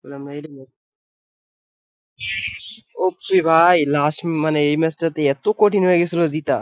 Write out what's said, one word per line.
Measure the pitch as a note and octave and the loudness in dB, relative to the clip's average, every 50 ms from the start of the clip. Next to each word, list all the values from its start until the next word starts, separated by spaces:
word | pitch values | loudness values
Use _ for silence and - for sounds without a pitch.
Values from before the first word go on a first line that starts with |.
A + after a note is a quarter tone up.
| _ | _
বললাম | C#3 C#3+ C#3 C#3 | -14 -14 -12 -12
না, | C#3+ C#3+ | -10 -12
এলিমিনেট। | D3 D3 D3+ C#3+ C3+ C3 B2+ _ _ _ _ _ _ _ _ _ _ _ _ _ _ _ _ _ _ _ _ _ _ _ _ _ _ _ _ _ _ - - - - - - - - - - - - _ _ _ | -12 -12 -12 -16 -16 -20 _ _ _ _ _ _ _ _ _ _ _ _ _ _ _ _ _ _ _ _ _ _ _ _ _ _ _ _ _ _ _ -12 -10 -10 -8 -10 -10 -12 -14 -18 -20 -20 -20 _ _ _
ওপি | - F3+ F#3 F3+ _ - - F#3+ F#3 | -4 -4 -4 -4 _ -6 0 0 2
ভাই, | D#3+ E3 E3 D#3+ E3+ F3 F3+ E3+ D3 | 4 4 4 6 6 6 4 4 2
লাস্ট | C#3+ C#3+ D3 C#3+ D3+ D#3 - - E3+ E3 D#3 | 0 0 2 0 0 -2 -2 -6 -4 -2 0
মানে | D3+ D#3 D#3 D3+ D3 | 0 0 0 2 2
এই | C#3+ D3 | 0 2
ম্যাচটাতে | D3+ E3 D#3+ D#3 _ E3+ E3 D3+ D#3+ D#3 - F3+ | 0 0 -2 -2 _ -4 -4 -2 0 0 0 0
এত | _ _ G3+ G#3+ | _ _ -2 2
কঠিন | - G#3 G#3 F#3 G3+ F#3 | 2 2 2 4 2 2
হয়ে | F#3 F3+ E3+ | 4 4 2
গেছিল | F3 E3 E3 E3+ E3+ | 2 0 0 0 0
জিতা। | D3+ C#3+ D#3 D3+ - C3+ G#2+ | 0 0 -4 -2 -2 -2 -2